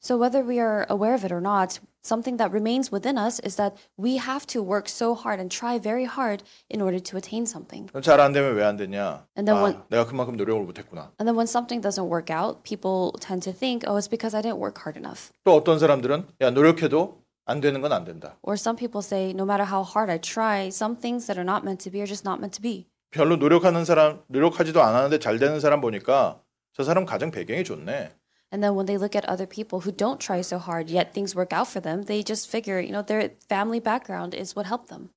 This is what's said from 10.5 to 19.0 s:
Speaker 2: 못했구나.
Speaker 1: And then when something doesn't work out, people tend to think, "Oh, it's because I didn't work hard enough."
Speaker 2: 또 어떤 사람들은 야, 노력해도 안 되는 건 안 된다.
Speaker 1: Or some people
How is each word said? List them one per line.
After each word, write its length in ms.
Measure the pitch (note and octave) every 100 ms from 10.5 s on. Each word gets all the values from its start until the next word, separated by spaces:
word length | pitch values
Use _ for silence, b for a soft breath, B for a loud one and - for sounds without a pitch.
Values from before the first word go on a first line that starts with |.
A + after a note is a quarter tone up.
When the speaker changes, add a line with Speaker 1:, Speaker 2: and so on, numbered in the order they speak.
| A2
Speaker 2:
못했구나. 480 | F#2 F2+ - - - -
Speaker 1:
And 80 | A3
then 80 | A3+
when 100 | A#3
something 320 | A#3+ A#3+ A#3+
doesn't 300 | G3+ G3 F3
work 240 | E3+ E3
out, 300 | D#3+ G3+ -
people 480 | - G#3 F#3+ F#3 F3+ -
tend 240 | - F#3 F3+
to 60 |
think, 320 | F#3 C4 A#3+ -
"Oh, 80 |
it's 160 | G3+ G3+
because 240 | A3+ A3+
I 80 | G#3+
didn't 160 | A3 -
work 220 | - -
hard 160 | - D3+
enough." 320 | - - - _
Speaker 2:
또 100 | -
어떤 240 | D#3 D#3 D#3
사람들은 480 | D#3 C#3 B2 D3 - _
야, 100 | C3
노력해도 720 | B2+ D#3 E3 D#3+ D3 F#3+ - _ _
안 160 | - C#3
되는 200 | C#3+ C#3
건 120 | C#3+
안 100 | A#2+
된다. 380 | - E3 - -
Speaker 1:
Or 140 | - G3+
some 160 | A3+
people 300 | A#3 A#3+ G#3+